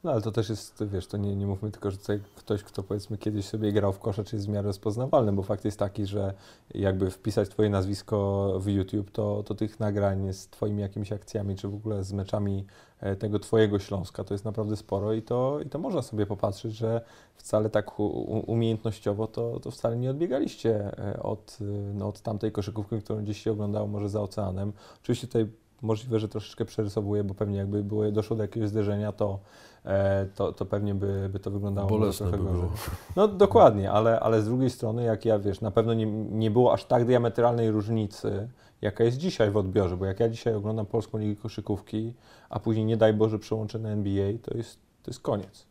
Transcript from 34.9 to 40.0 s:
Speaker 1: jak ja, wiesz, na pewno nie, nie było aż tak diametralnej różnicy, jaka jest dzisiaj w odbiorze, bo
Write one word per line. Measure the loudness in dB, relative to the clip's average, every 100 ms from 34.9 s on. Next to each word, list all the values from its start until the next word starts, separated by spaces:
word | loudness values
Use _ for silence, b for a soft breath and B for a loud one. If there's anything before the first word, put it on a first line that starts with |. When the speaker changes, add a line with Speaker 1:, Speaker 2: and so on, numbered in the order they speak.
| 0
Speaker 1:
jak | 0 2
ja, | 2 2
wiesz, | 2 -2
na | 2
pewno | 2 4
nie, | 2 0 -2 -4
nie | 0 4
było | 6 6
aż | 6
tak | 2 2 6
diametralnej | 4 4 4 4 4 2
różnicy, | 2 0 0 0 -4 -4 -4 -6 b b _
jaka | -4 2
jest | 2 2
dzisiaj | -4 2 2
w | 4
odbiorze, | 2 2 2
bo | 0